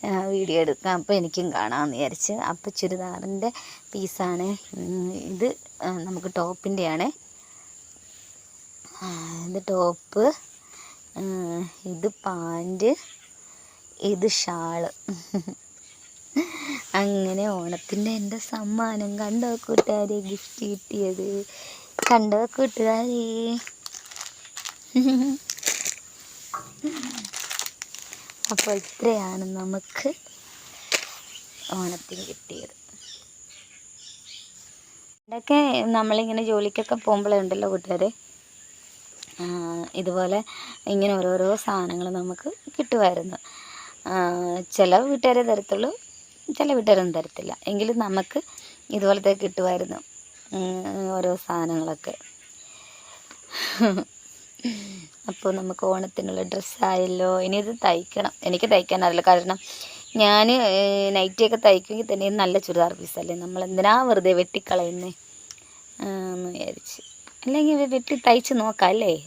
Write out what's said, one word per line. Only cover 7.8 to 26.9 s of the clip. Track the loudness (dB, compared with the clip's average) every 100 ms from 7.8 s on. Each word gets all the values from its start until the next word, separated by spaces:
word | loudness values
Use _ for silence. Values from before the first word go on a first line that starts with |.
| -20 -20 -20 -20 -20 -20 -20 -20 -20 -20 -20 -14 -12
ആ, | -10 -10 -12 -8
ഇത് | -8 -2
ടോപ്പ്, | 2 2 0 -4 4 4 2 -12 -20 -20 -20 -20 -20 -16 -8
ആ, | -6 -4 -4 -4 -6 -10 -12
ഇത് | -4 -4 -4
പാൻറ്റ്, | -8 -6 -6 -6 -6 0 2 2 -4 -20 -20 -20 -20 -20 -20 -20 -20 -6 -2
ഇത് | 0 0 0
ഷാൾ. | -4 -6 -6 -4 -6 -8 -10 -10 -6 -6 -6 -16 -20 -20 -20 -20 -20 -20 -6 -4 -4 -8 -10 -10 -4 -2
അങ്ങനെ | 0 0 -2 -2 -2 -4
ഓണത്തിൻ്റെ | -6 -8 -6 -4 -4 -4
എൻ്റെ | -6 -8 -8
സമ്മാനം | -8 -4 -2 -2 -2 -6 -6
കണ്ടോ | -2 -2 -2 -4
കൂട്ടുകാരെ, | 2 4 4 2 0 -2 -4
ഗിഫ്റ്റ് | -8 -10 -10 -8
കിട്ടിയത് | -8 -8 -4 -4 -4 -6 -6 -8 -14 -18 -18 -14 -6 4
കണ്ടോ | 4 4 2 0
കൂട്ടുകാരെ. | 0 -2 2 0 0 0 -2 -4 -4 -4 -6 -8 -16 -16 -16 -18 -16 -16 -18 -18 -14 -14 -14 -2 2 4 4 2 -2 -6 -6 -4 -4 -6 -8 -12 -20 -20 -20 -12 -12 -12 -10 -8